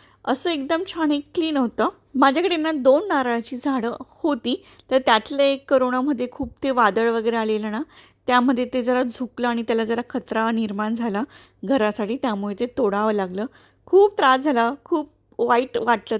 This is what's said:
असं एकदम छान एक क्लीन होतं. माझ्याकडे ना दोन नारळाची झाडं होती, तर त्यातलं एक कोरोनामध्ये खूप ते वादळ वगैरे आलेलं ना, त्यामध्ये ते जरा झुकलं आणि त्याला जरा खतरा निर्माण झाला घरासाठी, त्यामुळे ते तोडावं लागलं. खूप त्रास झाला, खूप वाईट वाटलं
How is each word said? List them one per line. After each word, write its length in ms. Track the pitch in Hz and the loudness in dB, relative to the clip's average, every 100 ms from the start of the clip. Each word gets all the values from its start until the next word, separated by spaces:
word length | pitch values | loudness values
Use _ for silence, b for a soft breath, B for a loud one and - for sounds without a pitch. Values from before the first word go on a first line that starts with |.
| b b | b b
असं 260 | - 277 359 | -4 -2 -2
एकदम 320 | 320 269 330 370 | -4 -2 -4 -4
छान 260 | 339 311 | -2 0
एक 160 | 294 - | 0 -4
क्लीन 220 | - 320 294 | -4 -2 0
होतं. 320 | 240 - 226 - _ | -2 0 -2 -4 _
माझ्याकडे 420 | 254 277 269 349 339 | 2 2 2 0 0
ना 160 | 311 | -2
दोन 360 | 311 254 285 403 | 2 4 4 2
नारळाची 480 | 302 247 233 233 247 | -2 0 -2 -4 -6
झाडं 400 | 294 262 226 - | -4 -2 -4 -8
होती, 640 | - _ 330 285 240 - B B - | -16 _ -2 -2 -2 -6 B B 0
तर 80 | 262 | 0
त्यातलं 440 | 262 220 - 277 | 4 2 2 0
एक 280 | 277 269 - | 2 2 2
कोरोनामध्ये 580 | 269 254 254 269 247 247 | 2 2 0 0 -2 -4
खूप 180 | - 247 - | -8 -10 -6
ते 80 | 277 | -2
वादळ 400 | 247 214 196 233 | 2 2 4 0
वगैरे 260 | 226 220 226 | 0 0 -2
आलेलं 340 | 220 214 214 | -2 -2 -4
ना, 120 | 214 320 B B B - | -6 -8 B B B 0
त्यामध्ये 380 | 247 247 247 | 2 4 2
ते 180 | 247 254 | -2 -2
जरा 200 | 233 247 | 0 0
झुकलं 460 | 247 - 254 - 247 | 0 -4 -8 -4 -2
आणि 140 | 233 | -2
त्याला 220 | 226 226 | -2 -2
जरा 160 | 220 233 240 | 0 -4 -4
खतरा 400 | 254 - 220 226 | -8 -4 -2 0
निर्माण 440 | 226 214 202 214 | 0 -2 -4 -4
झाला 280 | 226 233 196 277 B B B | -4 -2 -4 -6 B B B
घरासाठी, 520 | 190 269 214 208 202 247 | -2 0 0 -2 -6 -4
त्यामुळे 380 | 254 202 202 196 | -4 -4 -6 -6
ते 60 | 240 | -6
तोडावं 460 | - 214 202 214 | -2 0 0 0
लागलं. 340 | 208 185 185 214 b b b - | 0 -2 -6 -8 b b b 2
खूप 320 | 370 403 403 | 4 4 4
त्रास 220 | 285 262 | 4 4
झाला, 340 | 294 240 233 277 | 2 2 0 -2
खूप 260 | - 320 285 _ _ - | -4 -4 -4 _ _ -4
वाईट 400 | 240 240 262 233 | 0 2 0 -4
वाटलं 400 | 226 220 - | 0 -2 -2